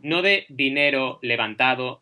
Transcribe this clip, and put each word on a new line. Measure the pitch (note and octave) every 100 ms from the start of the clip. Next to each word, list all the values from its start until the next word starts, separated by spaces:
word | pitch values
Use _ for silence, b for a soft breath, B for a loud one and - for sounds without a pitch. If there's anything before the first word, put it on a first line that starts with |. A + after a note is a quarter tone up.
no | D3 E3+
de | F#3+ G3 -
dinero | C3 C3+ C#3 C#3+ C#3 B2+ -
levantado, | B2 A#2 A2 G#2+ C3 B2+ B2+ -